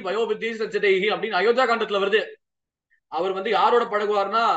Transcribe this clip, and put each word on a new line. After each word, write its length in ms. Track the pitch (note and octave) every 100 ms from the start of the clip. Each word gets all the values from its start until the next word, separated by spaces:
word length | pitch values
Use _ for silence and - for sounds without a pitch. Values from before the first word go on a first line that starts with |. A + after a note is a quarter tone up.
வயோ 200 | F#3+ G3+ A3
வித்தைஹி 300 | G#3 A3 A3+
சச்சதைஹி" 500 | G3+ G3+ G3+ F#3+ G#3
அப்படின்னு 300 | F3+ A3 F#3
அயோத்தியா 260 | G#3 A#3+ B3+
காண்டத்துல 380 | A3+ G#3+ G3+
வருது. 340 | G3 G#3 - - _ _ _ _ _ _ _
அவர் 240 | D#3 F#3+
வந்து 180 | F#3+ G#3
யாரோட 340 | F#3+ G#3+ A#3+
பழகுவார்னா, 600 | A#3 G3+ G#3 G#3 G3 A3 A3+